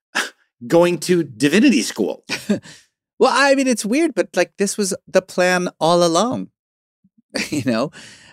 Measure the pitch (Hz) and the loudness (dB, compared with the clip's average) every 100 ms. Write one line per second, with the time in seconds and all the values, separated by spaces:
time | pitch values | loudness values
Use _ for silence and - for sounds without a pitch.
0 | _ - - - _ - 120 165 175 170 | _ -8 -8 -12 _ -16 0 2 4 0
1 | - 180 147 110 143 180 277 147 - - | 0 0 -2 -2 0 4 4 2 0 -4
2 | 87 - - - - 196 - - _ _ | -4 -6 -10 -8 -4 -6 -6 -20 _ _
3 | _ - 247 254 277 277 262 233 202 269 | _ 0 2 4 2 2 2 -2 -2 0
4 | 330 - 165 185 175 - 196 - 190 - | 0 -2 -4 -2 -2 -2 -4 -2 -4 -6
5 | - 190 185 - 180 180 175 - 156 175 | -2 -2 -2 0 0 0 -2 -2 2 2
6 | 175 165 233 101 - _ _ _ _ _ | 2 2 0 -4 -8 _ _ _ _ _
7 | _ _ _ - - 147 131 113 139 - | _ _ _ -10 -6 -4 -2 -2 -4 -8
8 | - - - | -20 -20 -20